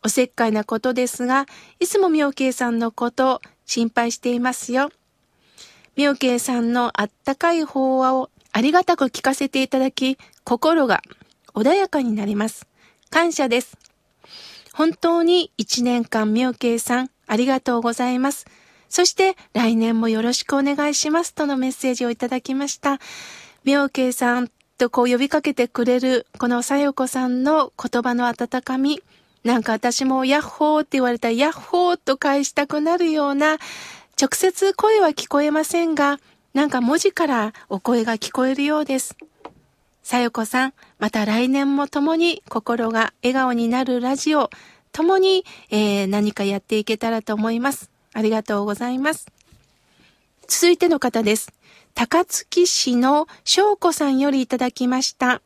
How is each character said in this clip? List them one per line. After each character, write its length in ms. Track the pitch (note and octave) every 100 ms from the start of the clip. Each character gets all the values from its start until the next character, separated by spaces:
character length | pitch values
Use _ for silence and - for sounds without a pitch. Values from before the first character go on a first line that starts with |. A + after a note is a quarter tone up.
お 60 | A3+
せ 160 | - B3
っ 60 |
か 140 | - A3+
い 60 |
な 120 | G#3+
こ 160 | G#3+ A3+
と 140 | B3+
で 140 | B3 B3
す 180 | - B3
が、 220 | C4+ C#4 - - _
い 80 | F4+
つ 100 | G#4
も 120 | F#4+
妙 220 | D#4 C#4+
慶 200 | C#4 C4
さ 180 | B3 B3
ん 80 | A#3
の 140 | A#3
こ 180 | - A#3+
と 320 | - C4 B3+ - _ -
心 240 | - A#3
配 220 | A#3+ A#3
し 80 | -
て 120 | B3
い 80 | A#3+
ま 140 | B3
す 180 | B3 -
よ。」 200 | B3 C#4+ _ _ _ _ _ _ - - _ _ -
妙 160 | C#4+
慶 240 | C#4 C4 A#3+
さ 220 | - B3
ん 140 | A#3
の 280 | B3 A#3+ -
あ 40 | G#3
っ 60 | _ -
た 80 |
か 200 | C4+ E4+
い 100 | E4+
法 340 | D4+ C4+ C4 C4
話 160 | B3+
を 160 | C4 B3+ _ _
あ 100 | G#3
り 100 | B3+
が 120 | E4+
た 120 | F#4 F4
く 100 | C4+
聞 180 | -
か 100 | C4
せ 160 | C4+ C#4
て 140 | C4+
い 40 | C4
た 120 | C4
だ 100 | C4
き、 300 | - C4 C4+ - _
心 420 | - A#3 D#4 E4 C4
が 160 | F#3 - - - _ - -
穏 180 | A3+
や 140 | F#4 G4
か 160 | D4+
に 80 | B3
な 120 | G#3+
り 120 | G3+ G3+
ま 140 | A3
す。 180 | - - _ _ _ _
感 220 | D#4 E4+
謝 180 | D#4+ C4
で 120 | A#3
す。 140 | - - _ _ _ _ _ - - - -
本 200 | - D#4+
当 300 | - E4+ E4+
に 280 | E4 F4+ E4 -
一 240 | A3 -
年 240 | A#3+ B3 A#3
間、 260 | A3+ G#3+
妙 220 | G#3+ B3+
慶 240 | A#3+ A#3+ A#3
さ 240 | - B3
ん、 80 | C4 _ -
あ 100 | A3
り 120 | B3
が 140 | C4
と 160 | - A#3+
う 40 |
ご 120 | A#3
ざ 180 | A#3 B3
い 80 | B3+
ま 120 | C4+
す。 140 | C#4+ - _ _ _ _
そ 140 | - F4
し 80 |
て、 240 | - F#4+ F#4+ -
来 220 | - A3+ A3+
年 260 | A3+ A3+
も 80 | A3+
よ 140 | A3
ろ 100 | A#3
し 100 | B3
く 120 | - C#4
お 80 |
願 260 | C#4 C#4+ D4
い 60 | C#4+
し 160 | D4+
ま 120 | D#4+
す、 120 | F4 -
と 100 | D4
の 120 | C4+
メ 100 | C4
ッ 40 |
セ 200 | C4 C4
ー 20 |
ジ 140 | B3 A#3+
を 20 |
い 60 | A#3
た 120 | B3
だ 140 | B3+
き 140 | - C4+
ま 120 | C#4+
し 100 | -
た。 220 | C#4+ C#4 - - - - - _
妙 240 | - C#4 C#4
慶 240 | - B3+
さ 280 | B3 B3 A#3+
ん 100 | B3 _ _ _
と 100 | A#3+
こ 140 | -
う 40 | B3
呼 100 | B3
び 120 | C4+
か 140 | D4+
け 100 | D4+
て 140 | C4+ A#3+
く 180 | - A#3+
れ 140 | B3
る、 260 | B3+ B3+ - -
こ 80 | A#3+
の 160 | A#3+
さ 160 | A#3+ C#4
よ 120 | C#4+
こ 140 | C#4 C4
さ 220 | C4 B3+
ん 160 | B3
の 280 | C4 D#4 C4+ -
言 220 | B3 A#3+
葉 140 | B3 A#3+
の 100 | A#3+
温 380 | A#3 A#3+ B3+
か 160 | - C4
み、 240 | C4+ D4+ _ _ _ _
な 160 | A3+ A#3+
ん 40 |
か 100 | A3
私 320 | A3 B3 A#3+ C4
も 200 | C4 C4
ヤ 140 | C#4+
ッ 20 |
ホ 360 | - - D4+ D4+
ー 40 |
っ 20 | D4+
て 40 |
言 100 | C4+
わ 80 | B3+
れ 80 | A#3+
た 80 | A#3
ら 60 |
ヤ 160 | A3+ D4
ッ 20 |
ホ 400 | - - F4 F4+
ー 60 | F4
と 200 | - C4+
返 260 | D4 C#4 C#4
し 60 |
た 140 | - C#4+
く 160 | D4+
な 160 | D4+ F4
る 140 | E4+
よ 180 | D#4 C#4+
う 60 | C#4
な、 240 | D4+ D#4 - - - - _ -
直 120 | C4
接 400 | - F#4 - F#4+
声 260 | F#4+ G#4+ A4
は 80 | F#4+
聞 180 | - -
こ 160 | C#4+
え 80 | D4
ま 140 | D4+ D#4
せ 200 | E4+ E4+
ん 80 |
が、 260 | D4+ C#4+ C#4+ _ _ _ C4+
な 100 | D4
ん 40 |
か 100 | C4
文 160 | A#3+ D#4+
字 140 | G4
か 160 | - D#4+
ら 260 | B3 G#3+ - -
お 100 | F#3+
声 260 | - A#3+ A3
が 120 | A3
聞 140 | -
こ 160 | - C4
え 80 | C4+
る 100 | C#4+
よ 140 | D4+
う 60 | D4+
で 120 | C4
す。 180 | - - - _ - _ _ _ _ _
さ 180 | - B3
よ 120 | A#3+
こ 140 | A#3 A3
さ 240 | B3+ C4
ん、 40 | _ _ _
ま 140 | G#3+
た 140 | A3+ G#3+
来 220 | A3 B3+
年 280 | C4+ C#4 C#4
も 120 | C#4+
共 280 | D4 D4 E4
に 260 | E4+ D#4+ -
心 400 | A3+ - A#3 A3+
が 240 | A3+ A3+ _
笑 140 | A#3+ C4
顔 180 | C4
に 140 | A#3+ A#3
な 140 | B3
る 180 | C4 B3
ラ 140 | B3 C4+
ジ 180 | -
オ、 160 | D4+ A#3+ - - _ _
共 260 | - D#4+ F#4+
に、 260 | F#4+ F#4 - - -
え 360 | G#3 G#3+ G3+ F#3+
ー、 20 |
何 260 | G3+ G#3
か 100 | -
や 140 | G3 G3
っ 20 |
て 200 | _ G#3+
い 60 | G#3+
け 120 | A3
た 140 | A3+
ら 100 | A3+
と 140 | A3 G#3+
思 160 | A3
い 80 | A#3
ま 120 | B3+
す。 200 | C#4 - _ _
あ 120 | A3
り 80 | A3
が 100 | A3
と 220 | G#3+ G#3
う 20 | G#3
ご 80 |
ざ 160 | G#3 B3
い 80 | B3+
ま 160 | C#4+
す。 140 | D#4 - _ _ - _ _ _ _ _ _ _ _ -
続 200 | - E4+
い 120 | F4
て 80 | F4
の 120 | D4+
方 220 | B3+ A3+
で 140 | G#3 A3
す。 180 | - _ _ - _
高 320 | - A#3+ E4 F#4
槻 400 | - - - F4
市 300 | - - A#3+
の 320 | B3+ D4 D#4+ - -
翔 320 | - G#4 G4+
子 160 | F4
さ 140 | D#4 D4
ん 100 | C4
よ 140 | C#4+
り 100 | C#4
い 60 | B3+
た 100 | B3
だ 140 | B3
き 160 | - B3
ま 120 | B3+
し 120 | B3+ -
た。 280 | B3 B3